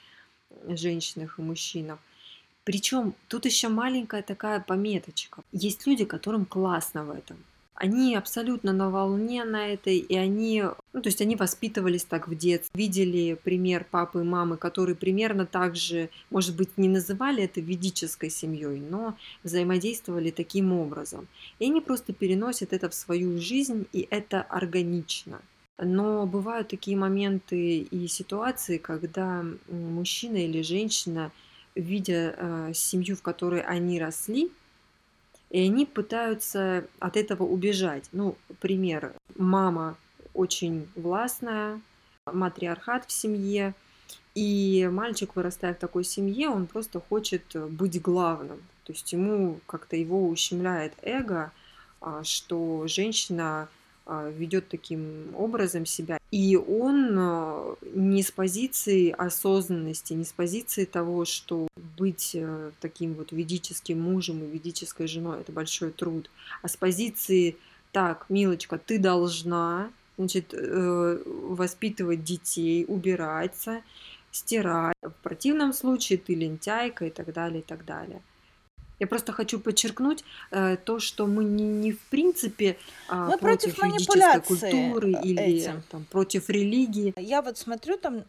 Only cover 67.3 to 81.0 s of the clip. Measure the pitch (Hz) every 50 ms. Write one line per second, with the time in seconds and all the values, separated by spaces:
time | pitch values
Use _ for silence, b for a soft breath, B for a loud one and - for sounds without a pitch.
67.3 | 190 180 175 165 165 B B B B B B _ - 196 185 170 160 - - -
68.3 | 196 202 202 190 175 175 - - 160 156 - - 226 208 190 185 180 175 175 175
69.3 | 165 165 165 175 175 170 170 170 170 180 202 233 - _ _ _ _ - 190 180
70.3 | - 185 165 - - - - - - 185 180 180 175 175 170 170 170 - - -
71.3 | - - - - 185 175 180 180 - - 220 220 214 - 180 170 170 160 160 165
72.3 | 180 165 - - - 170 165 165 165 170 170 - 208 185 170 190 185 170 165 156
73.3 | 156 160 175 190 - - - 226 226 226 B B B B B B B B B B
74.3 | - - - - 226 220 196 175 165 165 165 165 175 - - 165 - - - 170
75.3 | 185 - - 277 302 302 285 277 262 - - 254 254 247 - - 196 185 - -
76.3 | 175 160 165 156 156 160 - 202 214 233 240 240 240 - 175 160 160 - 165 165
77.3 | 160 165 170 170 165 160 160 - 160 156 156 160 160 160 165 180 - 185 b b
78.3 | b b b b b b _ _ _ - - - - - 196 185 226 226 - -
79.3 | - - 214 220 233 202 - 226 202 - - 226 214 - 254 285 311 - B B
80.3 | B B B B 196 196 190 185 185 180 - - 226 226